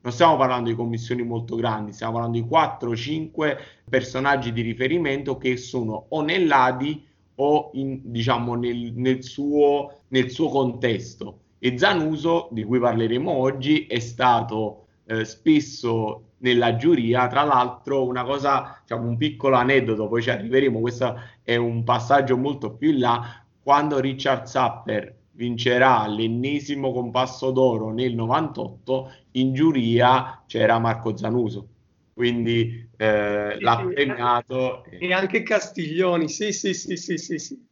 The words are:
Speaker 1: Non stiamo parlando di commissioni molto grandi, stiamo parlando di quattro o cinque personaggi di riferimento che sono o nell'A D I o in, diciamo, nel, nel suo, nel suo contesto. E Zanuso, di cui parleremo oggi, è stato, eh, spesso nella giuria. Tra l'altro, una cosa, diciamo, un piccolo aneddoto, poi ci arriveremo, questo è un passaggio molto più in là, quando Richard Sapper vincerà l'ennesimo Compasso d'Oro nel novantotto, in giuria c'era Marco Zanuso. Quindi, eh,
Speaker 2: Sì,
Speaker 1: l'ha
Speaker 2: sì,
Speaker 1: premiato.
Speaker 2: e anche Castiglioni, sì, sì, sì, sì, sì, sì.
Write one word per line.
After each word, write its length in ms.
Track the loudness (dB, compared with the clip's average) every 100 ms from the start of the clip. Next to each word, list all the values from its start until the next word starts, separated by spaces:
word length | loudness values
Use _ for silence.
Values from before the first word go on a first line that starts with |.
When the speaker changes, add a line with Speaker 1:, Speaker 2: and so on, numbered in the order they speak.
Speaker 1:
Non 100 | -8
stiamo 260 | 4 4 6
parlando 320 | 2 2 -2
di 60 | -2
commissioni 460 | -4 -4 -4 -4
molto 340 | -4 -6 -6 -4
grandi, 380 | -2 -4 -8
stiamo 200 | -8 -6
parlando 260 | -4 -4 -4
di 80 | 0
quattro 420 | 2 2 -2 -6
o 60 | -6
cinque 600 | -4 -6 -6 -2 -2 -2 -10 _ -2
personaggi 640 | -2 0 -2 0 0 0
di 100 | -4
riferimento 760 | -4 -2 0 0 0 -2 -4 -4
che 180 | -2 -2
sono 500 | -4 -6 -4 -6 -6
o 120 | -4
nell'A 480 | -2 2 4 4 4
D 100 | 2
I 280 | -4 -6 _ _ _ -2
o 360 | 2 2 0
in, 260 | -8 -6 -8
diciamo, 520 | -6 -2 0 0 0 -2
nel, 380 | -2 -4 -6
nel 300 | -2 0 0
suo, 800 | -2 -6 -2 4 4 4 -2 -12 _
nel 200 | 0 0
suo 200 | -2 0
contesto. 920 | 0 0 0 -2 -2 -6 -14 -14 -16 _ _
E 200 | -2 2
Zanuso, 720 | 2 2 0 -2 0 0 -2
di 120 | -8
cui 160 | 0 2
parleremo 520 | 2 2 0 0 -2
oggi, 560 | 0 0 -2 0 0 0
è 120 | -6
stato, 880 | -6 0 4 4 0 -4 -4 -8 _ _ _
eh, 200 | -4 -4
spesso 1040 | -2 4 4 2 -6 -2 -2 -2 -6 -16 _
nella 380 | 2 4 4 2
giuria. 520 | 2 4 4 2 2
Tra 160 | 2
l'altro, 640 | 4 4 2 -4 -4 -2 0
una 180 | -2
cosa, 560 | -4 -2 0 0 -2 -16
diciamo, 260 | _ -6 -4
un 100 | -2
piccolo 380 | -2 0 2 4
aneddoto, 520 | 6 4 2 -2 0
poi 140 | -2
ci 80 | -2
arriveremo, 500 | -4 0 2 2 0
questo 400 | -2 -2 -4 -4 -14 _
è 140 | -2 0
un 280 | 0 -2
passaggio 540 | 0 0 4 2 4 2
molto 340 | 0 -4 -8
più 180 | -2 0
in 80 | 2
là, 440 | 2 0 -4 -16 _ _
quando 360 | 2 2 4 0
Richard 460 | -2 -2 0 0 0
Sapper 720 | 0 0 -2 -4 -6 -6 -18 _
vincerà 720 | -8 -6 0 2 6 6 4 2
l'ennesimo 840 | -2 -2 0 -2 -4 -4 -4 -2
Compasso 600 | -2 -2 -2 -2 -2 -2
d'Oro 400 | 4 4 4 -4
nel 220 | -2 -2
novantotto, 960 | -2 0 0 -2 -6 -10 -12 -4 -4 -4 -20 _
in 220 | -2 0
giuria 880 | 4 2 4 2 4 6 4 2 -12 _
c'era 320 | 0 4 4
Marco 380 | 2 -2 -4 -4
Zanuso. 520 | -2 0 -2 -4 -14 _ _ _ _
Quindi, 760 | -2 0 0 0 0 0 -4 -14 _
eh, 580 | 2 2 0 -2 -4 -2
Speaker 2:
Sì, 60 |
Speaker 1:
l'ha 200 | 2 2 0
Speaker 2:
sì, 60 |
Speaker 1:
premiato. 880 | 0 0 0 0 0 0 -4 -2 -4 -14
Speaker 2:
e 280 | -10 -2
anche 300 | -2 0 -2
Castiglioni, 840 | 0 -2 -2 -8 -6 0 0 2 -2
sì, 220 | -4 -6
sì, 220 | -4 -4
sì, 220 | -4 -6 -8
sì, 220 | -6 -8
sì, 200 | -6 -8
sì. 300 | -8 -16 _